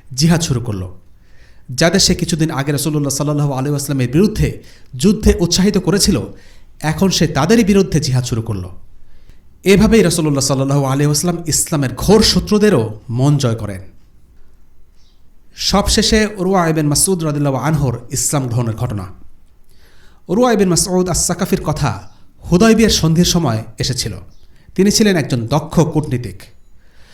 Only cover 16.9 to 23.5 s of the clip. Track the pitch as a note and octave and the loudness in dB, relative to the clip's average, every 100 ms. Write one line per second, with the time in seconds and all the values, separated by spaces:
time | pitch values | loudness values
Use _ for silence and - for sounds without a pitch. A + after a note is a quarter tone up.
16.9 | C#3 - F#3 D#3+ D3 C#3+ C3 C3+ D#3 C3+ | 0 0 0 -2 -2 -2 -2 -2 0 0
17.9 | A#2 - C3+ - D3 B2+ A2+ A#2 G#2 B2 | -4 -8 -6 -4 -2 -2 -2 -2 -4 -4
18.9 | G#2 F#2 - - - - - - - - | -6 -8 -14 -18 -18 -20 -20 -20 -20 -20
19.9 | - - - - F#3+ B3 G#3+ F#3+ D#3+ G3+ | -20 -20 -20 -4 2 2 4 2 2 2
20.9 | F#3 F3+ D#3 - E3+ F#3 G3 - D3 D3 | 0 0 -2 -2 -2 -2 -2 -2 -2 -2
21.9 | F#2+ - - - - - F3 A3 A3 G#3+ | -4 -10 -20 -20 -18 0 4 4 4 2
22.9 | - D#3+ E3 E3+ F3+ D3+ | 2 2 2 2 2 0